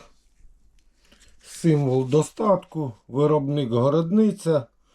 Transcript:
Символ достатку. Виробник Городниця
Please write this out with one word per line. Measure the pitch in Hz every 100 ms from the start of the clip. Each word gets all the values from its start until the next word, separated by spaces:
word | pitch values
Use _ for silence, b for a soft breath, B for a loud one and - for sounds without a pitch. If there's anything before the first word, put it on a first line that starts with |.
| - _ _ _ - _ _ _ _ _ b b b b
Символ | - - 170 151 139 131 127
достатку. | 143 151 - 220 180 - 160 143 107 -
Виробник | 123 147 151 139 147 127
Городниця | 120 135 151 165 214 220 - 165 151 120 _ b